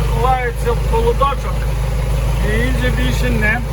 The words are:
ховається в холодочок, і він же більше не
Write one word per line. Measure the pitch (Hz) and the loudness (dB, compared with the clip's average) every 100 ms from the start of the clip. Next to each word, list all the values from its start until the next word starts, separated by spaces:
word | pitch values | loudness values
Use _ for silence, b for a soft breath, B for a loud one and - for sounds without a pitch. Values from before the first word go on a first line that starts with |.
| - | 0
ховається | - 247 254 247 240 240 | 2 2 0 -2 -2 -2
в | 240 - | 0 0
холодочок, | 233 233 240 277 254 - - - - - - - - - - 180 | 0 2 2 0 -2 -4 -2 -2 -2 -2 -2 0 0 0 0 0
і | 220 | 0
він | 254 - | 0 0
же | 254 | 0
більше | - 254 - 254 | 0 0 2 2
не | 233 214 240 - | 2 0 0 0